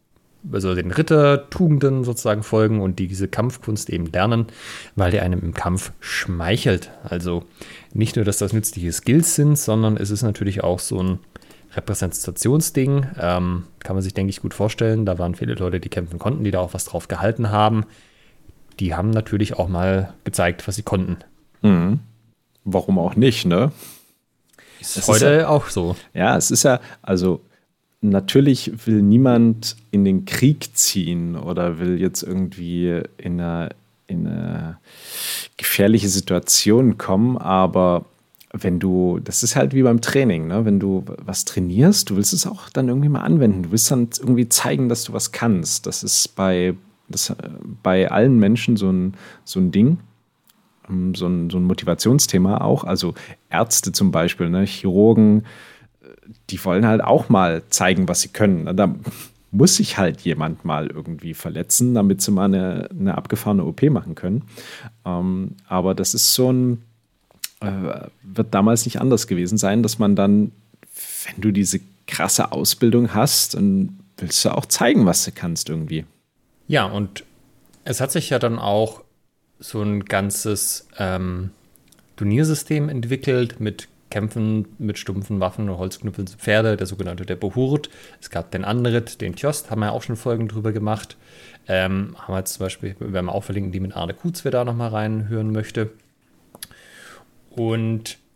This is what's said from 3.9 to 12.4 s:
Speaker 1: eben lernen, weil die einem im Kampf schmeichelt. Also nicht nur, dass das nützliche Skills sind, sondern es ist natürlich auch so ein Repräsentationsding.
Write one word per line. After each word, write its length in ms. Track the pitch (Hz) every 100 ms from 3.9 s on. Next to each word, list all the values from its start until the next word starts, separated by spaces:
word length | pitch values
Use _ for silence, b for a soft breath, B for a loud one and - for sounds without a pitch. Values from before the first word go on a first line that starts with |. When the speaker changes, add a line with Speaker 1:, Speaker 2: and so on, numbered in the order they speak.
Speaker 1:
eben 160 | 87 82
lernen, 400 | 87 104 117 110 B B B B -
weil 160 | 90
die 80 | 101
einem 200 | 90 90
im 140 | 85
Kampf 380 | - - 92 - -
schmeichelt. 920 | - - - 87 82 113 127 92 - -
Also 400 | - 90 87 87 - B B B B
nicht 220 | 104 110 -
nur, 80 |
dass 140 | 104 98
das 140 | 98
nützliche 380 | 110 - - 85
Skills 460 | 80 - 147 165 -
sind, 200 | 147 147
sondern 400 | - 110 110 107
es 140 | 101
ist 120 | 104
natürlich 420 | 117 104 98 98
auch 160 | - 90
so 200 | - 95
ein 180 | 92 95 - B B B B -
Repräsentationsding. 1300 | - 98 90 - - 85